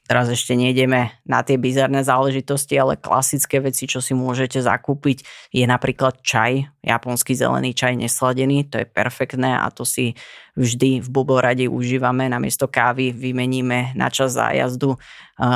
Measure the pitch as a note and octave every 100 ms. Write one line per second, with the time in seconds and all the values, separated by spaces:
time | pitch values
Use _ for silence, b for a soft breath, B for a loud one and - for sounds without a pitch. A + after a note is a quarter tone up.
0 | - A#2+ A#2+ A#2+ - B2 B2+ B2+ C3 B2+
1 | A#2+ - - A#2+ B2 C3+ B2+ C3+ C3+ C#3
2 | C3+ C3 C3+ C3+ C3 C#3 - C#3+ C3+ C#3+
3 | - A#2 C#3 C#3+ - C#3 C3+ B2+ B2+ C3
4 | - C3 B2+ B2 B2+ C3 B2 G#2 - C#3+
5 | C#3+ C3 B B B C3 B2 B2 C#3 -
6 | C3 - - A#2 A#2 C3 C#3 _ - A#2
7 | B2+ A#2+ - B2 B2 B2+ B2+ A#2+ B2+ B2
8 | A#2 - B2+ B2+ C3 C#3 C#3+ - - -
9 | A#2+ - C3 B2+ B2+ B2 - - B2 -
10 | B2 - B B B - B2 A#2+ C3+ C3
11 | B2 C3 C3 C3 B2 B2+ B2+ B2 B2 C3
12 | B2 B2+ C3 A#2+ C3 - C3+ - A#2+ B2+
13 | C3 B2 B2+ B2+ B2+ B2+ B2+ B2 B2+ C3
14 | B2+ - C3 B2 A#2 C3+ B2+ B2+ C#3 B2+
15 | B B B - B2